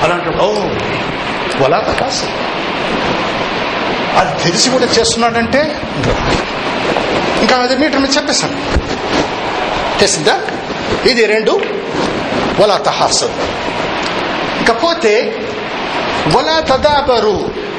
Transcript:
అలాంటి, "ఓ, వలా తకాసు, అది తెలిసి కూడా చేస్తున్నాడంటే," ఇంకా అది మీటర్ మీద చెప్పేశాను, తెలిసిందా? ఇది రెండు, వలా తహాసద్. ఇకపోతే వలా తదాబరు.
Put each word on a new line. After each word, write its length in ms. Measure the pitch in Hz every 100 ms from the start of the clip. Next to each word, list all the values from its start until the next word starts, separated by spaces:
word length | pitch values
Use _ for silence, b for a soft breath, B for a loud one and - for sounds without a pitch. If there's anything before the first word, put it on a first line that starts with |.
అలాంటి, 260 | 156 175 165
"ఓ, 240 | 139 185 208 180 - - - - - - - - - 135
వలా 140 | 175
తకాసు, 460 | - - - - - - - - - - - 90 90 90 - - - - - - - - - -
అది 240 | - -
తెలిసి 260 | 170 220 262
కూడా 160 | 254 240
చేస్తున్నాడంటే," 960 | 233 226 - 233 226 226 269 302 294 - - - - - - - - - - - - - - - -
ఇంకా 140 | 214 254
అది 200 | 247 262
మీటర్ 240 | 302 269
మీద 160 | 269 285
చెప్పేశాను, 400 | 294 269 - - - - - - - - - - - - - - - -
తెలిసిందా? 400 | 202 165 151 311 - - - - - - -
ఇది 160 | 247 220
రెండు, 360 | 214 214 381 - - - - - - - - - -
వలా 160 | 208 185
తహాసద్. 540 | - 143 139 - 120 - - - - - - - - - - - - -
ఇకపోతే 760 | - 233 339 330 220 214 285 - - - - - - - - - -
వలా 320 | 196 302 320
తదాబరు. 1120 | 320 262 294 294 277 233 214 180 123 - -